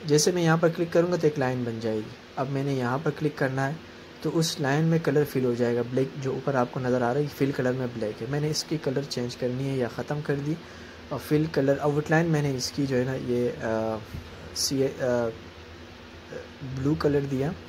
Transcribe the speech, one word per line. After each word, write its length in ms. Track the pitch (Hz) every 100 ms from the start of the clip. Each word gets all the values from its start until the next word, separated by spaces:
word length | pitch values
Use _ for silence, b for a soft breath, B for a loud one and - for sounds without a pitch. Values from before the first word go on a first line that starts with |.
| 160
जैसे 260 | 151 190
मैं 100 | 180
यहाँ 160 | 165 165
पर 100 | 165
click 240 | 170 170
करूँगा 240 | 170 170 180
तो 100 | 160
एक 120 | 151
line 260 | 127 127
बन 160 | 120 113
जाएगी। 320 | 113 110 110 - - -
अब 100 | 135
मैंने 280 | 139 139 135
यहाँ 220 | 123 131
पर 120 | 160
click 280 | 147 151 -
करना 280 | 139 131 135
है 320 | 160 - - - -
तो 80 | 160
उस 300 | 165 160 -
line 240 | 135 143
में 160 | 160 165
color 240 | 165 143
fill 200 | 143 135
हो 100 | 127
जाएगा, 280 | 120 120 120
Black 300 | 120 131 135 151
जो 140 | 135
ऊपर 240 | 135 131 131
आपको 240 | 123 135
नज़र 220 | 127 127
आ 100 | 120
रहा 100 | 131
है, 60 | 147
फिल 240 | - 139
color 200 | 139 127
में 220 | 127 123
black 220 | 117 107 107
है। 140 | 117
मैंने 200 | 143 151
इसकी 280 | 151 - 156
color 260 | - 135
change 300 | 131 - 123
करनी 300 | - 127 127
है 140 | 139 135
या 100 | 117
ख़त्म 320 | - 147 147
कर 140 | 147
दी, 220 | 143 143 165 B B B B B
और 60 | 135
fill 280 | - 151 156
color 320 | 156 135 139
आउटलाइन 480 | 147 147 151 160 170
मैंने 260 | 156 143
इसकी 320 | 131 123 - 139
जो 100 | 127
है 80 |
ना, 100 | 127
ये, 340 | 131 135 120 120
अ, 500 | - 120 110 110 110 110 - - - - -
सी, 260 | - 135
अ, 60 | 135 - 135 123 117 113 - - - - - - - - - 156 - - 135
blue 200 | 131 135
color 260 | 160 151 143
दिया 340 | 139 131 139 -